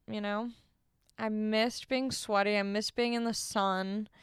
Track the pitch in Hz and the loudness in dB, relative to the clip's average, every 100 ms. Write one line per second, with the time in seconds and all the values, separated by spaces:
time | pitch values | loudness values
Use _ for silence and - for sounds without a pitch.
0 | - 220 208 208 240 233 _ _ _ _ | -10 -6 -4 -4 -4 -10 _ _ _ _
1 | _ - 220 214 214 220 233 - - 262 | _ -6 -2 0 2 2 2 0 -2 -2
2 | 262 - - 202 202 208 202 208 214 - | 0 -4 0 2 4 2 0 -2 -2 0
3 | 240 233 233 220 - 214 196 190 190 208 | 0 0 -2 -2 -2 0 2 0 -2 -4
4 | 214 - | -6 -12